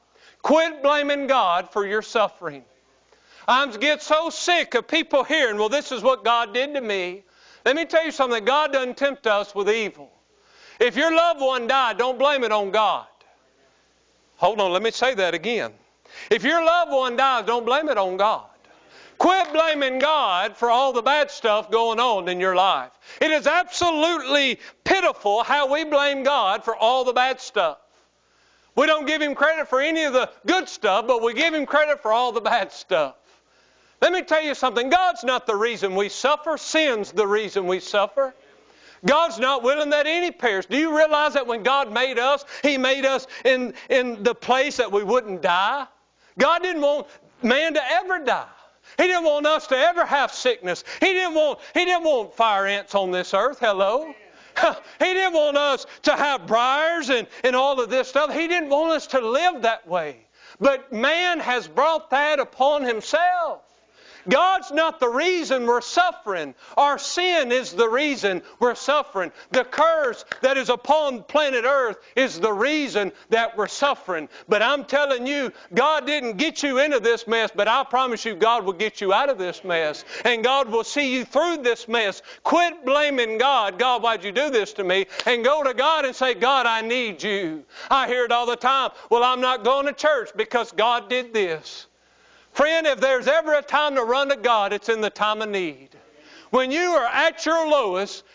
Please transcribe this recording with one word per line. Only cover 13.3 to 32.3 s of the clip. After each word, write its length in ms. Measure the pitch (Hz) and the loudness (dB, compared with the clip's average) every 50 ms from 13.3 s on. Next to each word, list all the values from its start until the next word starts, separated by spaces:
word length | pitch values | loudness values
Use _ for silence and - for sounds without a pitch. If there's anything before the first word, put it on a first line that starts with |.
| _ _ _ _ _ _ _ _ _ _ _ _ _ _ _ _ _ _ _ _ _ - | _ _ _ _ _ _ _ _ _ _ _ _ _ _ _ _ _ _ _ _ _ 0
Hold 220 | 170 185 226 208 | 0 0 2 2
on, 120 | 196 185 175 | 0 0 0
let 100 | 185 214 | 0 -2
me 80 | 226 | -2
say 240 | 214 - 240 262 262 | -2 0 -2 -2 0
that 200 | 196 185 175 165 | 0 -2 -2 -2
again. 380 | 165 156 220 240 208 127 113 - _ _ _ _ _ _ _ - - - - | -4 -4 -4 -4 -4 -4 -6 -10 _ _ _ _ _ _ _ -20 -20 -4 -2
If 120 | 226 233 185 | -2 0 0
your 220 | 277 320 339 330 | 0 0 2 2
loved 280 | 320 339 349 339 294 277 | 2 2 2 0 0 0
one 240 | 262 262 247 240 | -2 0 0 0
dies, 280 | 254 269 269 254 233 202 | 0 2 2 2 0 -2
don't 180 | 202 233 240 226 | -2 -2 -2 0
blame 240 | 233 254 294 320 277 | 0 0 0 0 -2
it 100 | 247 208 | -2 0
on 180 | 196 185 185 | 0 -2 0
God. 320 | 185 196 220 196 127 - - _ _ _ _ - _ _ _ - - - - - - | 0 0 0 0 -2 -6 -14 _ _ _ _ -20 _ _ _ -20 -20 -20 -20 -6 0
Quit 340 | - 339 370 381 349 311 294 | 2 4 4 4 2 0 2
blaming 460 | 311 320 320 311 285 277 262 254 262 | 0 2 2 2 0 0 -2 0 0
God 580 | 269 302 311 294 254 202 180 175 202 220 196 | 2 2 2 2 2 0 0 0 -2 -4 -4
for 140 | - 233 240 | -2 0 2
all 220 | 226 247 269 269 240 | 4 4 2 2 0
the 100 | 240 220 | 0 2
bad 280 | 262 285 302 285 285 | 2 2 2 2 0
stuff 400 | - - - 226 208 214 214 214 | -4 -4 0 2 2 2 0 0
going 300 | 208 226 233 233 220 220 | 0 0 2 2 0 0
on 280 | 247 254 214 190 175 180 | 0 0 0 0 -2 -4
in 120 | 180 180 | -4 0
your 160 | 185 190 185 | 0 0 2
life. 340 | 185 190 190 165 135 127 - _ _ _ - - - | 4 4 2 2 0 -2 -8 _ _ _ -20 -4 -2
It 100 | 277 311 | 0 2
is 160 | 311 294 208 | 2 2 0
absolutely 1120 | 277 320 359 359 349 - - 349 349 320 294 311 339 349 311 254 262 285 285 277 262 214 - - - - _ - | 2 0 0 0 -2 -4 -2 0 0 0 2 0 0 0 -2 -4 0 0 2 2 0 -2 -4 -10 -20 -20 _ 0
pitiful 640 | - 359 381 359 311 247 - - 302 302 233 220 | 0 0 2 2 0 -2 -2 -2 0 0 0 0
how 220 | - 269 294 285 | 0 0 0 2
we 180 | 262 285 311 320 | 0 0 -2 -2
blame 400 | 311 294 277 285 285 277 269 254 | 0 0 2 2 2 -2 0 0
God 400 | 277 294 262 214 185 202 226 - | 0 0 2 0 0 -2 -2 -4
for 100 | 226 220 | -6 -4
all 300 | 202 220 226 262 262 247 | 0 2 2 2 2 0
the 80 | 254 233 | 0 2
bad 280 | 247 254 262 262 262 | 2 2 0 0 -4
stuff. 380 | - - - 208 180 156 143 - _ _ _ _ _ _ _ _ _ _ _ _ _ _ _ _ _ _ - | -8 -6 -2 0 0 0 -2 -6 _ _ _ _ _ _ _ _ _ _ _ _ _ _ _ _ _ _ 0
We 120 | 233 285 | 0 2
don't 200 | 311 311 311 285 | 2 2 0 0
give 160 | 269 311 302 302 | -2 -2 -2 -2
him 120 | 294 262 | -4 0
credit 340 | - 277 311 320 311 285 - | 0 2 2 2 0 -2 -2
for 120 | 254 262 | 0 0
any 220 | 277 320 320 320 311 | 0 0 0 0 -2
of 100 | 285 247 | 2 2
the 160 | 254 226 - - - - | 0 0 0 -8 -12 -2
good 240 | 214 349 370 294 - | 0 0 0 0 -4
stuff, 380 | - - - 208 190 220 226 | -12 -2 0 2 2 2 2
but 160 | 240 254 233 226 | 0 0 0 0
we 120 | 233 226 | -2 0
give 200 | 240 320 330 320 | 0 -2 0 0
him 120 | 311 269 | -2 -4
credit 360 | - 277 294 302 302 285 294 - | 0 2 2 2 2 0 -2 0
for 100 | 214 220 | 0 0
all 200 | 233 254 247 | 2 2 0